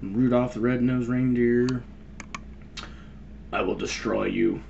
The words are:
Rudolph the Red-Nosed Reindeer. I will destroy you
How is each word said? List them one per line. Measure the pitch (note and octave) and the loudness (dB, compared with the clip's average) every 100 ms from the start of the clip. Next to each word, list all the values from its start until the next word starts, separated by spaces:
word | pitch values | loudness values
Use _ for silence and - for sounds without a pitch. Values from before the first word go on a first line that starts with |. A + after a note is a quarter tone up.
Rudolph | G#2 G2+ B2+ A#2+ B2 | -4 2 4 4 2
the | A2+ | 0
Red-Nosed | A#2 B2+ B2 B2+ A#2+ | 0 2 2 2 2
Reindeer. | B2+ B2+ B2 A#2+ A#2+ B2 B2+ - - - - - - - - - - - - - - - - - | 2 2 4 6 6 4 0 -4 -16 -16 -14 -12 -12 -12 -16 -14 -12 -12 -12 -14 -16 -14 -14 -6
I | G2+ | -2
will | F#2 G#2 | 0 -2
destroy | - - - G2+ G2+ | -4 -4 -2 0 0
you | F#2+ G2 F#2+ - | 2 2 2 -6